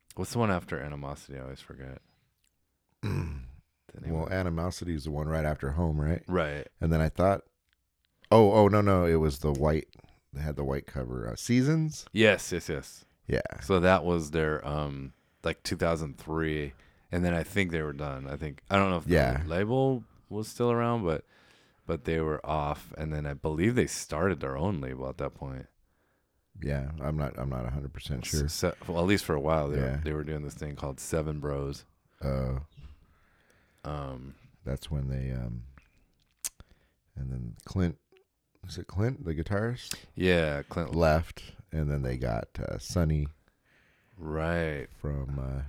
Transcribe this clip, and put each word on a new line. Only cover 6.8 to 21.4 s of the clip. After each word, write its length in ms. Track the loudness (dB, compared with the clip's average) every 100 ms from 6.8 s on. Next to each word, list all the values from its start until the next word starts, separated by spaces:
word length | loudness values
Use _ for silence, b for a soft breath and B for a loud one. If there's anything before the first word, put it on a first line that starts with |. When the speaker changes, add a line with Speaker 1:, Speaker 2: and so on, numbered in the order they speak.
Speaker 2:
And 120 | 2
then 80 | 4
I 80 | 2
thought, 340 | 4 2 2 -4 _ _ _ _ _ _ _ 6
oh, 200 | 10 10
oh, 160 | 10 8
no, 120 | 8
no, 260 | 6 6 6
it 80 |
was 240 | 6 4 2
the 140 | 0
white, 340 | 2 4 2 -2 -12 -20 _ _
they 100 | -8
had 140 | -4 -4
the 80 |
white 220 | -2 -2 -4
cover, 420 | -6 -6 -6 -6
uh, 60 | -6
Seasons? 680 | 2 4 4 2 0 -4 -4
Speaker 1:
Yes, 380 | 4 6 6 2
yes, 160 | -4 -2
yes. 360 | -6 -6 -16 -20 _ -2
Speaker 2:
Yeah. 320 | -2 -2 -6
Speaker 1:
So 160 | 2 6
that 260 | 8 6
was 280 | 4 0 0
their, 340 | 0 0 -2 -4
um, 460 | -4 -4 -6 -10 -16 _ _
like, 180 | -6 -4
two 140 | -6 -2
thousand 420 | 0 0 -4 -8
three, 540 | -6 -2 0 -2 -4 -10 b b b
and 120 | -2
then 80 | 0
I 120 | 0
think 260 | 0 0 0
they 100 | 0
were 100 | -2
done. 340 | -4 -6 -8 -8
I 80 | -8
think, 260 | -8 -10 0
I 80 | 2
don't 140 | 4
know 60 | 2
if 80 |
the 100 | 4
Speaker 2:
Yeah. 280 | 4 4 2 0
Speaker 1:
label 560 | -2 0 2 2 0 -4 -18 -10
was 200 | -8 -6
still 240 | -2 2
around, 320 | 2 2 2
but, 200 | 0 -2 -4 b